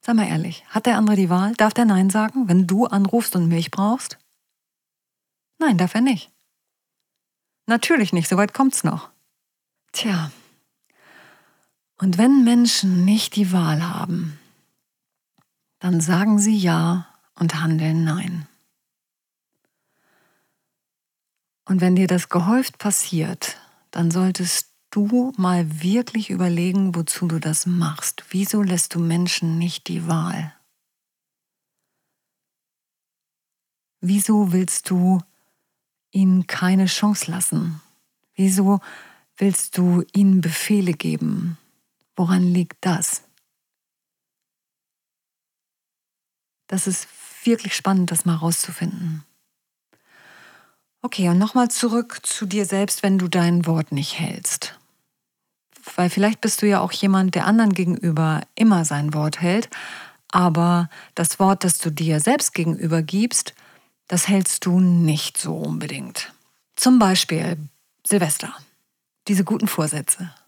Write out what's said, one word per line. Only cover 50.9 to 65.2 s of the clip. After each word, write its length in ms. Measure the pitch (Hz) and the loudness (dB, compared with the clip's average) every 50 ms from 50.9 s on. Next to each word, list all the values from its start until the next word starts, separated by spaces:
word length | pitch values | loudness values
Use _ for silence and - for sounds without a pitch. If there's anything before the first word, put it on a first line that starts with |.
| _ _ | _ _
Okay, 280 | - 247 - - 185 175 | -10 -10 -4 0 0 2
und 100 | 175 180 | 4 2
nochmal 320 | 202 220 - 254 247 240 | 2 2 2 2 0 2
zurück 500 | - - - 240 220 240 240 240 - - | 0 -2 -2 0 0 -2 -4 -4 -12 -12
zu 240 | - - - - 220 | -8 -8 -6 -6 -6
dir 180 | 190 185 208 202 | -4 -2 -2 -2
selbst, 380 | 180 196 196 202 202 - - | -2 -2 -2 -2 -2 -4 -2
wenn 160 | - 196 190 190 | 0 2 2 2
du 100 | 185 175 | 0 0
dein 380 | 160 185 170 170 175 175 170 | 0 2 2 4 2 2 2
Wort 260 | 165 165 160 156 _ | 2 0 0 -2 _
nicht 280 | 151 139 143 - - - | -4 -6 -4 -6 -6 -8
hältst. 580 | 165 - - - 185 - - - - - - - _ _ _ _ _ _ _ _ _ _ _ _ _ _ _ _ _ _ _ - - - - | -8 -8 -8 -8 -8 -8 -8 -8 -10 -12 -14 -18 _ _ _ _ _ _ _ _ _ _ _ _ _ _ _ _ _ _ _ -20 -20 -12 -4
Weil 140 | - 180 175 | -2 -2 0
vielleicht 300 | - - 202 214 220 - | 2 2 0 0 0 -2
bist 220 | - 220 - - | -4 -4 -2 0
du 40 | - 208 | 2 2
ja 120 | 202 196 | 2 2
auch 120 | - 185 | 0 -2
jemand, 420 | - - - 196 190 190 190 185 170 | -4 -2 0 2 2 2 2 0 0
der 120 | - - | 0 0
anderen 260 | - 214 226 226 208 | 2 4 4 4 4
gegenüber 680 | 190 180 185 175 180 - - 170 160 151 160 156 156 147 - _ _ | 2 2 0 -2 -2 -2 -2 -2 0 2 0 0 0 -2 -4 _ _
immer 300 | - 226 226 202 175 165 | 2 4 4 4 4 2
sein 280 | 151 147 143 147 151 151 | 0 -2 -2 -2 -2 -2
Wort 260 | 151 151 156 147 - | 0 -2 -2 -2 -2
hält, 280 | 175 175 185 220 233 - - - - - - - - - _ _ _ _ | -2 0 0 0 -2 -4 -10 -16 -16 -16 -16 -18 -20 -20 _ _ _ _
aber 600 | - 185 180 175 165 170 170 175 175 175 170 156 - - - - _ | 0 2 2 2 2 2 2 2 2 2 0 -2 -8 -20 -20 -14 _
das 260 | - 175 175 - - | -4 -4 -4 0 2
Wort, 240 | 190 190 196 190 - | 2 2 2 2 0
das 140 | 180 170 - | -2 -2 -2
du 120 | - 165 | -4 -6
dir 300 | 151 - 165 160 156 151 | -4 -2 -2 0 0 0
selbst 340 | 147 220 254 294 294 - _ | 2 2 0 0 0 -4 _
gegenüber 480 | - 165 165 160 - - 165 160 165 | -2 -2 -2 -2 -2 -2 -2 0 -2
gibst, 520 | 160 151 - 196 220 240 - - - - - _ _ _ _ _ _ _ _ _ _ | -2 -2 -2 -2 -2 0 -2 -4 -6 -6 -14 _ _ _ _ _ _ _ _ _ _
das 220 | _ 180 175 - - | _ -4 -2 0 2
hältst 360 | 202 190 180 - - - - | 2 2 2 0 -4 -4 -2
du 160 | 185 175 180 | 2 4 4
nicht 580 | 185 180 175 170 170 156 151 151 | 4 6 4 4 4 2 2 0